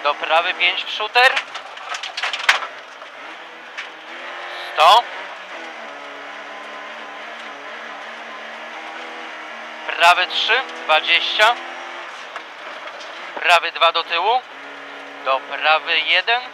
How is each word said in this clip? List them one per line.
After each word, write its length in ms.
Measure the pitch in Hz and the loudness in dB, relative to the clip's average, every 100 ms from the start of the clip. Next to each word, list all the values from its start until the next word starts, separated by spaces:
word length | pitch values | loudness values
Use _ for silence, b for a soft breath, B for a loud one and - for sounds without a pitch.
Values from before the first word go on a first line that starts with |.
Do 120 | 147 147 | 0 0
prawy 380 | 160 160 175 | 4 4 4
pięć 300 | 175 180 185 | 2 2 2
w 80 | - | -4
shooter. 420 | - 214 240 254 262 - - - - - - - - - - - - - - - - - - - - - - - - - - - - - - - - - | -4 2 6 6 6 -4 -12 -12 -14 -8 -8 -6 -6 -4 -2 2 2 0 -10 -16 -16 -16 -14 -14 -14 -14 -16 -14 -12 -12 -14 -14 -12 -12 -10 -10 -10 -8
Sto. 300 | - 160 214 - - - - - - - - - - - - - - - - - - - - - - - - - - - - - - - - - - - - - - - - - - - - - - - - - | 6 8 8 6 -8 -12 -14 -14 -12 -12 -14 -14 -12 -12 -14 -12 -12 -12 -12 -12 -12 -12 -12 -12 -12 -12 -12 -12 -12 -12 -12 -12 -12 -12 -12 -12 -12 -12 -12 -12 -10 -10 -10 -10 -12 -12 -12 -12 -12 -12 -10 -6
Prawy 400 | 151 170 175 180 | 6 8 8 4
trzy, 340 | - - 233 254 - | 0 2 2 0 -8
dwadzieścia. 720 | - 156 156 165 - - 214 240 - - - - - - - - - - - - - - - - - - | 2 2 6 4 4 6 6 4 -4 -10 -12 -12 -12 -12 -12 -12 -12 -14 -12 -12 -12 -12 -12 -12 -10 -2
Prawy 360 | 160 170 160 | 6 8 6
dwa 200 | 151 165 | 6 4
do 120 | 165 | 4
tyłu. 380 | 160 170 190 254 - - - - - - - - - | 0 2 4 2 0 -16 -14 -14 -14 -14 -14 -6 0
Do 140 | 135 | 0
prawy 600 | - 135 143 156 151 160 | 0 0 4 4 4 2
jeden. 420 | 156 175 185 240 254 | 4 2 4 0 0